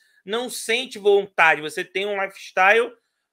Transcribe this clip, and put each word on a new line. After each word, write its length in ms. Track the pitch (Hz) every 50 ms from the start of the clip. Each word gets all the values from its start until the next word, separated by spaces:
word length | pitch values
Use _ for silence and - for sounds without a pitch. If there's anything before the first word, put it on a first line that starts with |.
| _ _ _ _ _
não 260 | 185 208 240 247 254
sente 500 | 240 - - - 226 240 262 254 - 214
vontade, 600 | 190 202 202 202 196 196 _ - 170 160 156 151
você 220 | 151 156 151 185 180
tem 220 | - - 185 196
um 160 | 202 208 196
lifestyle, 720 | 196 190 - - - - - 190 185 196 208 226 240 240 240 _ _ _ _ _ _ _